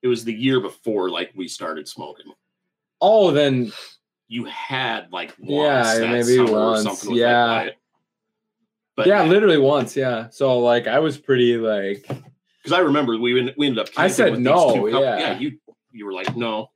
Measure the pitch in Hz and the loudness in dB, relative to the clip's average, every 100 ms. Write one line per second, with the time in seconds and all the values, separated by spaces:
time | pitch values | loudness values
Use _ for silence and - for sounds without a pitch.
0 | 123 117 113 110 131 127 98 - - 104 | -2 -2 -4 -4 -2 -2 -4 -10 -6 -4
1 | 92 87 87 95 87 - 85 78 73 - | -4 -6 -8 -10 -12 -10 -10 -10 -14 -16
2 | 73 - - - _ _ _ _ _ _ | -16 -18 -20 -20 _ _ _ _ _ _
3 | 180 220 185 147 139 131 117 - - _ | 4 6 4 4 2 0 -4 -8 -20 _
4 | _ _ _ 117 - - - 135 123 107 | _ _ _ -10 -10 -12 -10 -6 -6 -8
5 | - 92 82 - - 143 151 135 117 113 | -10 -12 -12 -14 -6 -2 2 2 2 0
6 | 113 120 120 127 120 107 110 110 107 98 | 0 0 2 4 4 2 2 0 -2 -6
7 | - 120 117 120 117 113 110 - _ _ | -4 0 2 4 2 0 -4 -12 _ _
8 | _ _ _ _ _ _ _ _ _ - | _ _ _ _ _ _ _ _ _ 0
9 | 107 - 160 190 208 156 135 147 123 - | 4 4 4 4 4 4 4 2 -2 -4
10 | 131 117 117 - 135 123 120 120 110 127 | -4 -4 -8 -2 0 2 2 2 2 0
11 | 160 139 - 127 120 120 113 104 98 101 | -2 -4 -2 2 4 2 0 -2 -4 -8
12 | - - - _ _ _ - 175 165 147 | -10 -16 -16 _ _ _ -2 0 2 0
13 | 131 113 120 127 123 135 147 113 101 - | 0 -2 0 0 -2 -2 -2 -2 -6 -2
14 | 180 - 202 123 127 165 156 113 104 123 | 0 2 0 2 2 4 4 2 0 0
15 | 135 110 - - 143 135 _ _ _ 113 | 0 0 -4 -4 -8 -10 _ _ _ -16
16 | 104 92 95 123 117 110 110 | -12 -8 -8 -6 -4 -6 -10